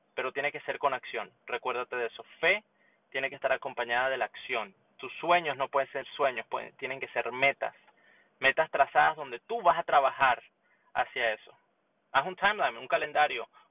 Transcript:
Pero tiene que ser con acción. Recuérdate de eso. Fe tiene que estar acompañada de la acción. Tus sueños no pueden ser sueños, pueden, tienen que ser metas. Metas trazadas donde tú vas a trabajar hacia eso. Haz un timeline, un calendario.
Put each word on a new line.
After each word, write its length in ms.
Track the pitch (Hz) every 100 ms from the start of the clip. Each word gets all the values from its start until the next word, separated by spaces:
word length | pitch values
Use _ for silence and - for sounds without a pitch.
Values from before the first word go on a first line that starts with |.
| _ -
Pero 160 | 127
tiene 200 | 143 143
que 100 | 143
ser 180 | - 127
con 140 | 143
acción. 360 | 127 - 117 101 _ -
Recuérdate 500 | 120 127 123 123 123
de 120 | 117
eso. 160 | - - -
Fe 240 | 165 208 - _ _ _ _
tiene 180 | 135 135
que 60 | 131
estar 160 | 135
acompañada 580 | 131 131 123 120 120 131
de 80 | 131
la 80 | 107
acción. 480 | - - 120 104 - _ -
Tus 160 | 127 -
sueños 420 | 160 175 160 135
no 100 | 135
pueden 240 | 139 131
ser 160 | 139 131 -
sueños, 300 | 139 117 -
pueden, 280 | 123 117 -
tienen 220 | 131 135
que 80 | 127
ser 220 | 123 117
metas. 440 | 123 139 135 113 - _ _ _ _ _ _
Metas 320 | 131 135 160
trazadas 440 | 143 139 151 151 156
donde 240 | 139 120
tú 200 | - 233
vas 160 | 175 165
a 60 |
trabajar 580 | 170 147 135 127 135 120 - _ _ _ _
hacia 400 | 131 123 131 117
eso. 200 | 107 - - _ _ _ _ _
Haz 140 | 135 165
un 100 | 185
timeline, 420 | 196 214 143 117
un 100 | 131
calendario. 600 | 165 151 147 147 123 104 _ _